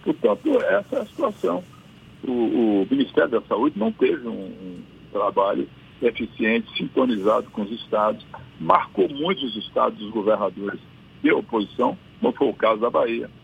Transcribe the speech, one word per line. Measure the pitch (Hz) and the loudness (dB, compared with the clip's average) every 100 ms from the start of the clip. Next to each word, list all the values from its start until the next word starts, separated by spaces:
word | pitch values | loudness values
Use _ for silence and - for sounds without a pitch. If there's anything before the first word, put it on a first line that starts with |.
Portanto, | - - - - 320 262 | -2 0 2 2 2 2
essa | - 202 202 - | 2 0 0 -4
é | |
a | 220 | -4
situação. | - 269 202 175 175 180 - - - - - - | -4 -4 -2 -4 -4 -8 -20 -20 -20 -20 -12 -4
O, | |
o | 123 113 107 113 101 95 | 0 0 2 4 2 2
Ministério | 135 127 - - | 0 2 2 2
da | 113 | 0
Saúde | - 104 143 101 | -2 0 0 0
não | 110 | -2
teve | 110 - 160 120 | 2 0 0 -4
um, | |
um | 104 95 - 92 87 - - - | -8 -10 -12 -14 -14 -18 -20 -10
trabalho | 104 101 98 98 104 - - - - | -2 0 2 0 0 -4 -8 -20 -2
eficiente, | 120 - 117 - 226 117 113 208 | -2 0 -8 -2 2 2 0 -6
sintonizado | 190 - - 202 - 113 110 | -2 0 2 2 2 2 0
com | - | -6
os | 101 | -6
estados, | 113 - 107 107 110 - - - - | -8 -4 0 2 0 -8 -18 -18 -12
marcou | 160 185 - - 175 | 2 2 2 0 0
muitos | 143 165 190 131 107 | 0 -4 -2 -4 -8
estados, | - - 117 113 | -6 -2 -2 -2
os | 104 | -6
governadores | 110 101 104 101 - 98 90 - - - - | -2 2 2 0 -4 -8 -8 -14 -20 -20 -2
de | 151 | 2
oposição, | 160 - 117 101 - 123 185 - - | 2 0 -2 -2 0 -2 -2 -14 -2
como | - | -2
foi | - 139 | 2 0
o | |
caso | 95 110 110 | 2 2 2
da | 117 | 2
Bahia | 156 127 117 117 - | 2 0 -2 -6 -14